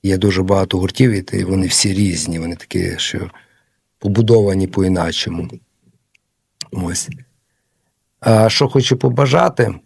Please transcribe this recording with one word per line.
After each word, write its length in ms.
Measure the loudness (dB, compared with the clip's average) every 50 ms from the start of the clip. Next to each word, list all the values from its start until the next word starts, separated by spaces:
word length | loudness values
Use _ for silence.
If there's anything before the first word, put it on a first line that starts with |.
| 0
Є 140 | -2 0
дуже 260 | 2 2 2 2 0 2
багато 340 | 2 2 2 2 0 -2
гуртів, 340 | -2 -2 -4 2 2 2 2
і 100 | 2 0
ти-, 240 | -4 -6 -6 -4 -2
вони 220 | -2 0 0 0
всі 260 | 0 0 0 0 0 0
різні, 460 | 2 0 0 0 -2 -4 -6 -6 -6
вони 160 | -6 -8 -8
такі, 380 | -10 -14 _ -4 -2 -2 -2 -4
що 320 | -6 -8 -6 -6 -6 -8 -10 -12 -20 _ _ _ _ _ _ _ _ _ _ _ _
побудовані 680 | -4 0 2 2 4 4 4 4 4 2 0 0 -2
по-іначому. 840 | -2 0 0 0 2 2 0 0 -2 -4 -4 -6 -6 -6 -8 -8 -10 -12 -18 _ _ _ _ _ _ _ _ _ _ _ _ _ _ _ _ _ _ _ _ -16 _
Ось. 380 | -8 -8 -6 -6 -6 -6 -8 -10 -14 -16 -18 _ _ _ _ _ _ _ _ _ _ _ _ _ _ _ _ _ _ _
А 300 | 2 4 4 6 6 4
що 200 | 4 2 0 2
хочу 280 | 2 0 2 2 0
побажати? 800 | 2 2 0 2 2 2 4 4 4 2 2 2 0 -2 -2 -2 -8 _